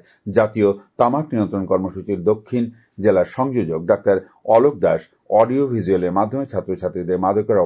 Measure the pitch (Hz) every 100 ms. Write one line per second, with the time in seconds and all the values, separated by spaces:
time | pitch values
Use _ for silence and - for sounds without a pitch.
0 | - _ 104 113 107 110 101 101 - -
1 | 120 143 151 113 92 101 90 95 92 95
2 | 90 92 87 107 - 123 117 - _ -
3 | 104 92 87 - 135 123 82 80 87 98
4 | 104 95 - _ - 113 143 143 87 82
5 | - _ - 107 113 131 135 117 87 92
6 | 87 98 107 131 - 98 95 90 107 92
7 | 87 90 95 104 110 101